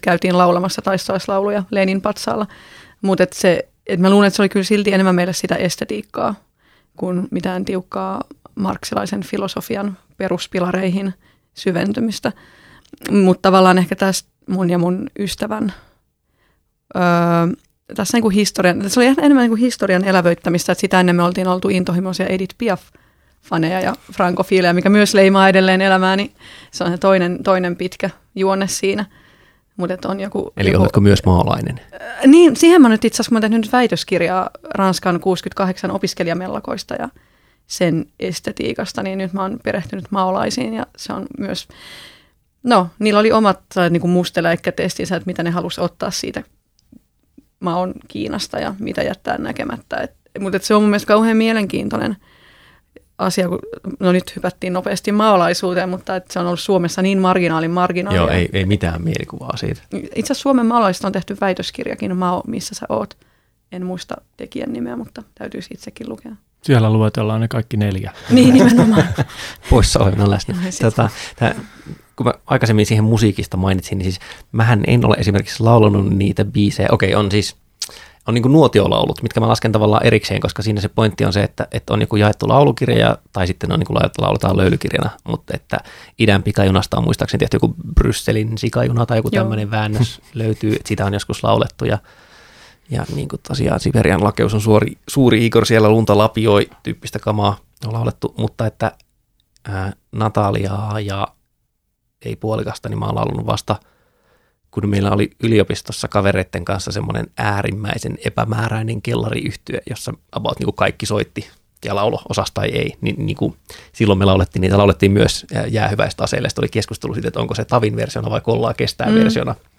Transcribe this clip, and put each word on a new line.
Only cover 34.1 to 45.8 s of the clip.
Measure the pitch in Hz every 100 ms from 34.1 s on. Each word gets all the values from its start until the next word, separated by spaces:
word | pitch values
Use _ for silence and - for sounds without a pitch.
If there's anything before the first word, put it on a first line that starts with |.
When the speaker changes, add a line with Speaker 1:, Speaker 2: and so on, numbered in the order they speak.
| 180 170 185 - - -
Speaker 1:
Ranskan | - 190 175 190 175
kuusikymmentäkahdeksan | 190 180 - - 190 185 190
opiskelijamellakoista | 196 185 - 180 170 185 - - 214 -
ja | - 269 - _ _ _ _ _
sen | - 175 165 - _
estetiikasta, | 185 170 - - - 226 190 -
niin | 196 190
nyt | 190
mä | 196
oon | 190 233
perehtynyt | - 202 - 196 -
maolaisiin | 196 185 190 214 226 240
ja | 226 - _
se | -
on | 208 - -
myös, | 196 - - - - - - - _ _ _ _
no, | 240 226 175 -
niillä | 214 208
oli | 220
omat | 220 214 185 _
sellaiset | - 175
niinku | 170 175
musteläikkätestinsä, | 180 175 - 170 170 - - 185 - - 175
että | 185
mitä | 180
ne | 170
halus | 170 175
ottaa | -